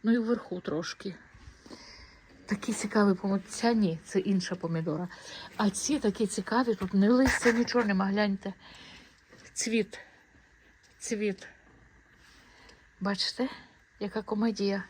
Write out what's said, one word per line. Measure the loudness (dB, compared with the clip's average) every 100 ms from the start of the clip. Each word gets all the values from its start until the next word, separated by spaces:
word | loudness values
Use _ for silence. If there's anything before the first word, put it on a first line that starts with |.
Ну | 2
і | 2
вверху | 2 -2 -2 -8
трошки. | -4 -6 -6 -10 -12 -12 -20 -20 -20 -20 -20 -20 -20 -20 -20 -20 _ -20 -6
Такі | -4 -4
цікаві | -4 0 4 4
помидори. | 4 0 -2 -4
Ця | -2 2
ні, | 4 2 0
це | -2 -2
інша | 2 0 0
помідора. | -6 -4 -2 -2 -4 -6 -12 -16 -16 -12 0
А | 0
ці | 0 -2 0
такі | 0 0 -2
цікаві, | -2 -2 0 0
тут | 0 0
не | 4 6
листя, | 6 4 4 4
нічого | 4 2 2
нема, | 2 0
гляньте. | 2 2 0 0 -6 -10 -20 -20 -20 -20 -20 _ _ -20 -14
Цвіт. | -6 0 0 0 -8 -20 _ _ -20 _ _ _ _ _ _
Цвіт. | -6 -2 -2 -4 -12 -20 _ -20 -20 _ _ _ -20 -20 -20 -20 -20 -20 _ _
Бачите, | -4 -2 -4 -2 -4 -4 -20 _ _ _
яка | -6 -6
комедія. | -4 0 0 0 0 -2